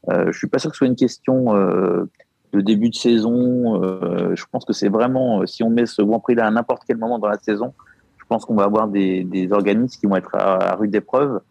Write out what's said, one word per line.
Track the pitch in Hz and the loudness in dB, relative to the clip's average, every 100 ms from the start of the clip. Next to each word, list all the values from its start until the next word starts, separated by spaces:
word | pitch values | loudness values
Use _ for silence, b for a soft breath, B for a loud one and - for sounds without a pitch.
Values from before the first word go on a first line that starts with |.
| - | -2
euh, | 90 90 | -2 -2
je | - | -4
suis | - | -4
pas | 135 | -4
sûr | 151 | -4
que | - | -2
ce | |
soit | 127 | 0
une | 123 | 2
question, | 127 - - 131 123 101 | 0 -2 -2 0 2 2
euh, | 95 92 92 92 90 _ _ _ _ | 2 2 0 0 -4 _ _ _ _
de | 101 | 0
début | 98 107 117 | 2 2 0
de | - | 0
saison. | 120 117 110 120 123 127 120 98 | 2 2 2 2 2 2 0 0
Euh, | 92 92 90 92 90 90 | -2 -2 -4 -2 -2 -4
je | - | -6
pense | 127 - | -8 -4
que | |
c'est | 104 101 | -2 0
vraiment, | 107 123 131 127 104 | 0 0 0 0 0
euh, | 92 | -2
si | - | -2
on | 117 | 0
met | 117 117 | 2 0
ce | - | 0
Grand | 104 113 | 0 0
Prix-là | - 117 110 | 0 2 2
à | |
n'importe | 113 117 120 - | 0 -2 -6 -4
quel | 120 | -4
moment | 117 117 | -2 -2
dans | 104 | -2
la | 104 | -2
saison, | - 104 123 - b b b _ | -2 -4 -4 -10 b b b _
je | - | -4
pense | 113 - | -4 0
qu'on | 107 | 0
va | |
avoir | 101 107 110 | 2 2 0
des, | 101 95 92 90 | 0 0 0 -2
des | 95 92 | -4 0
organismes | 101 98 104 127 - | 2 2 2 0 -2
qui | 104 | 0
vont | 95 | 0
être | - - | 0 -2
à, | 95 95 95 | 2 2 0
à | 92 | 0
rude | 104 101 | 0 -2
épreuve | - 131 143 107 _ | 0 0 0 -2 _